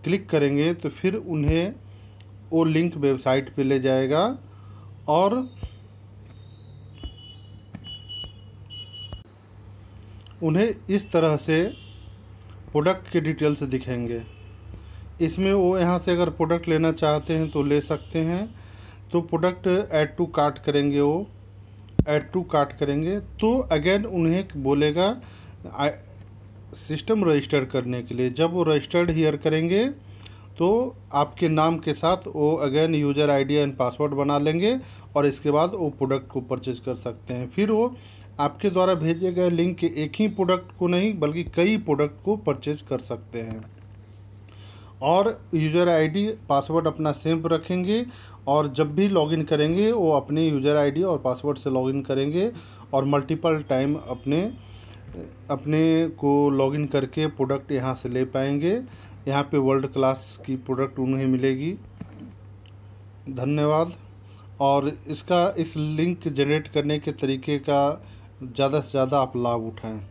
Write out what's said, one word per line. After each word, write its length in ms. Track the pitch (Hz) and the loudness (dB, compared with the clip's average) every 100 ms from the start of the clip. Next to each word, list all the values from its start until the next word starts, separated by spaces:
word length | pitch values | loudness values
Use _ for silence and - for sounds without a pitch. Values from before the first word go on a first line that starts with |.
क्लिक 240 | 151 190 196 | 0 -2 2
करेंगे 440 | 156 143 143 160 | 2 4 4 2
तो 140 | 175 151 | 0 -6
फिर 240 | - 180 | -2 -2
उन्हें 600 | 214 190 156 147 160 185 269 - - - - - - - | -2 -4 -2 2 2 0 -6 -18 -20 -20 -20 -20 -20 -2
वो 120 | 165 | 2
लिंक 320 | 160 156 170 160 | 4 2 0 0
वेबसाइट 560 | 139 131 135 135 135 | 0 2 2 2 0
पे 100 | - | -2
ले 140 | 131 135 | 2 2
जाएगा 420 | 131 131 131 151 208 269 - - - - - - - | 2 2 2 2 0 -2 -12 -20 -20 -20 -18 -14 0
और 280 | 156 196 247 254 - - - - - - - - - - - - - - - - - 1077 - - - - - 254 349 - 349 359 - - - - 254 247 254 254 - - - - - - - - - - - - - | 2 4 0 -4 -10 -14 -14 -20 -20 -20 -20 -20 -20 -20 -20 -20 -20 -20 -16 -16 -14 -20 -20 -20 -20 -20 -18 -16 -14 -12 -12 -12 -14 -20 -20 -16 -14 -14 -14 -12 -14 -16 -20 -20 -20 -20 -20 -20 -20 -20 -20 -20 -4
उन्हें 320 | 165 160 226 - - | 0 4 2 0 -2
इस 220 | 196 196 | -2 2
तरह 240 | 170 160 147 | 2 4 2
से 240 | - 160 196 - - - - - - - - - - | 2 0 0 -4 -18 -20 -20 -20 -20 -20 -20 -20 -4
प्रोडक्ट 360 | 151 156 190 - | 0 2 0 0
के 100 | 170 | -2
डिटेल्स 420 | 151 156 151 147 | 0 0 0 0
दिखेंगे। 580 | 139 127 127 123 117 117 113 - - - - - - - - - | -2 -4 -4 -6 -4 -6 -10 -18 -20 -18 -18 -18 -18 -18 -18 -2
इसमें 320 | 160 156 190 | -2 2 2
वो 260 | 196 180 185 | 4 4 4
यहाँ 200 | 175 180 | 2 2
से 140 | 175 | 2
अगर 180 | 175 175 | 2 2
प्रोडक्ट 380 | - 160 170 170 | 0 0 0 2
लेना 240 | 156 160 | 2 2
चाहते 420 | 160 151 151 147 | 2 2 2 0
हैं 160 | 160 160 | -2 0
तो 120 | 147 | 0
ले 180 | 143 147 | 2 2
सकते 380 | 143 151 - 165 | 0 -6 -4 -4
हैं। 220 | 160 175 220 - - - - - - | -2 -2 -6 -12 -20 -20 -20 -20 -4
तो 80 | 170 | -4
प्रोडक्ट 460 | 170 165 180 180 190 185 208 | -2 0 0 0 0 0 2
add 240 | 156 151 - | 0 0 -2
to 100 | 170 - | -2 2
cart 200 | 147 139 | 0 0
करेंगे, 360 | - 143 143 143 | -2 0 2 2
वो 260 | 143 160 208 - - - - - - - - | 2 0 -4 -14 -20 -20 -20 -20 0 2 4
add 220 | 151 156 | 2 0
to 120 | 185 175 | -4 2
cart 220 | 151 143 - | 2 2 0
करेंगे 400 | 143 143 160 202 - - | 0 0 0 -2 -6 -2
तो 120 | 220 254 - | 2 2 2
again 340 | 160 160 196 220 | 2 4 2 0
उन्हें 560 | 185 165 175 196 143 | 0 2 2 -2 -4
बोलेगा, 540 | 135 143 151 151 190 254 - - - - - 110 | 0 4 2 2 0 0 -10 -20 -20 -18 -14 -2
I, 120 | 143 - - - - - - - - | -2 -2 -16 -20 -20 -20 -20 -20 -18
सिस्टम 500 | - - 151 - 220 | -16 -8 -8 -2 0
रजिस्टर 400 | 175 147 135 139 | 4 2 2 -2
करने 380 | 131 135 123 123 | 0 -4 -4 -6
के 120 | - | -6
लिए। 160 | 120 127 | -2 -2
जब 220 | 127 165 | 0 0
वो 100 | 180 | 2
रजिस्टर्ड 460 | 160 151 139 175 175 | 2 2 2 0 2
हियर 260 | 160 156 147 | 2 2 2
करेंगे 480 | 160 156 165 190 254 285 - - - - - - | 0 0 2 2 0 -4 -16 -20 -20 -20 -20 -2
तो 100 | 170 226 254 - - | 2 2 0 -6 -4
आपके 340 | 143 147 - 165 | 0 0 0 2
नाम 280 | 156 156 165 | 4 2 2
के 140 | 165 | -2
साथ 320 | 143 165 180 - | 0 0 0 -2
वो 220 | 151 147 156 | 0 0 2
again 300 | 143 143 160 156 | 2 4 4 2
user 320 | 143 143 147 | 2 2 4
I 140 | 139 | 4
D 140 | 135 147 | 4 2
and 180 | 143 131 | 2 0
password 380 | 123 120 147 | -2 0 -2
बना 240 | 139 139 143 | 0 2 2
लेंगे 400 | 143 165 208 262 - - - 143 | 2 2 2 0 -4 -18 -4 2
और 100 | 143 | 2
इसके 240 | 139 147 | 2 0
बाद 220 | 147 180 | 2 2
वो 140 | 196 156 | 0 -4
प्रोडक्ट 400 | - 131 135 - | -2 -2 -2 -4
को 100 | 135 | -10
परचेज 400 | 127 127 135 117 | -6 -6 -6 -6
कर 140 | - 117 | -6 -6
सकते 380 | 123 113 - | -8 -10 -10
हैं। 140 | 123 127 | -8 -6
फिर 220 | - 208 | -2 2
वो 240 | 220 247 247 - - - - | 2 0 -4 -20 -20 -18 -4
आपके 300 | 143 - 202 | -4 0 0
द्वारा 240 | 180 185 | 2 4
भेजे 380 | 175 156 165 185 | 2 0 0 0
गए 180 | 175 180 | 2 2
लिंक 260 | 170 175 175 | 2 0 0
के 80 | 170 160 | -2 -2
एक 160 | 151 - | -6 0
ही 100 | 214 | -2
प्रोडक्ट 460 | 208 180 180 180 - | 0 0 0 -2 -2
को 80 | 175 | 0
नहीं 240 | 180 208 196 | 2 0 0
बल्कि 260 | 151 160 170 | -2 -2 -4
कई 300 | - 180 220 | 2 2 2
प्रोडक्ट 440 | 214 143 147 - | 0 0 0 -2
को 120 | - 214 | -4 -2
परचेज 440 | 180 131 147 151 | -2 -2 -4 -6
कर 160 | - 127 | -6 -6
सकते 400 | - 113 - 117 | -6 -10 -10 -10
हैं। 240 | 113 110 107 - - - - - - - - - - - - - | -8 -10 -14 -20 -20 -20 -20 -20 -20 -20 -20 -20 -20 -20 -20 -2
और 380 | 135 180 208 - - | 4 4 4 -2 -2
यूजर 340 | 165 156 165 175 | 0 2 4 4
आईडी, 380 | 165 156 175 208 208 - | 4 4 2 -2 -4 0
पासवर्ड 380 | 139 139 160 156 | 0 2 0 0
अपना 260 | 151 156 | 0 -2
सेम 340 | 147 160 160 165 | -2 0 0 2
रखेंगे 580 | 160 160 180 180 220 240 - - - - | 0 0 -2 0 0 -2 -12 -20 -10 2
और 240 | 143 147 | 2 2
जब 200 | 131 151 | 0 0
भी 140 | 151 202 | 2 2
लॉगिन 340 | 190 151 160 | 4 2 0
करेंगे 460 | 156 151 151 170 214 | 0 2 2 4 2
वो 180 | 233 165 | 2 2
अपने 340 | 147 131 151 160 | 2 2 0 2
यूजर 280 | 147 139 147 | 2 2 4
आईडी 260 | 143 143 | 2 2
और 160 | 185 156 | 0 0
पासवर्ड 400 | 131 123 147 139 | 0 -2 -2 -4
से 120 | 143 | -2
लॉगिन 320 | 131 131 139 | 0 0 -2
करेंगे 480 | 135 135 139 165 214 233 - - - | -2 -2 0 0 -2 -4 -18 -20 -2
और 100 | 139 | 0
मल्टीपल 580 | 135 143 139 156 170 156 147 | 2 0 0 -2 0 0 0
टाइम 260 | 131 139 151 | 0 0 -2
अपने, 460 | - 123 135 151 208 262 - - - - - 87 80 - - | -6 -8 -2 -2 -2 -8 -18 -20 -18 -20 -16 -14 -16 -18 -6
अपने 580 | 139 147 156 160 160 165 165 | -6 0 2 4 4 0 0
को 300 | 143 143 143 | 2 4 4
login 360 | 135 135 147 147 | 4 2 0 0
करके 400 | 139 135 156 156 | 0 -2 -2 -2
product 440 | 147 131 139 - | 0 -2 -2 -2
यहाँ 220 | 139 131 | -2 -2
से 140 | 127 127 | -4 -4
ले 160 | 123 131 | -2 -2
पाएंगे। 540 | 131 135 143 165 226 262 - - - - | 0 0 0 0 -2 -4 -18 -20 -10 -2
यहाँ 140 | 139 139 | 0 2
पे 60 | 147 | 2
world 280 | 135 135 135 | 2 2 0
class 520 | 135 131 131 - - - | 0 0 0 -8 -16 -8
की 100 | 131 | -8
product 400 | 131 127 135 135 | -4 -2 -2 -2
उन्हें 280 | 131 135 131 | -2 0 0
मिलेगी। 460 | 127 135 131 156 202 - - - - - - - - - - - - - - - | 2 0 0 -4 -6 -12 -18 -18 -16 -18 -18 -20 -20 -20 -20 -20 -20 -20 -18 -12
धन्यवाद। 640 | 131 131 147 147 151 175 175 - - - - - - | -4 -2 2 2 2 0 -4 -20 -20 -20 -20 -20 0
और 280 | 139 139 139 | 4 4 2
इसका, 680 | - - 151 - 175 175 170 | -6 -10 -10 0 2 4 0
इस 180 | 160 156 | -4 -4
link 520 | 151 156 175 175 165 | -4 0 -2 -2 -4
generate 400 | 135 143 156 151 | 0 2 0 0
करने 300 | 151 147 151 | -2 0 -2
के 140 | 151 | -4
तरीके 460 | 147 135 135 131 147 | -4 -2 -2 -2 -4
का 440 | 143 143 143 160 - - - - | 2 2 2 0 -12 -20 -20 -16
ज़्यादा 380 | 131 120 139 147 | -12 0 0 0
से 100 | - | -2
ज़्यादा 300 | 139 131 143 | -2 2 2
आप 160 | 127 127 | 0 0
लाभ 300 | 120 117 113 | 0 -2 -4
उठाएं। 320 | 98 113 110 98 | -10 -10 -10 -14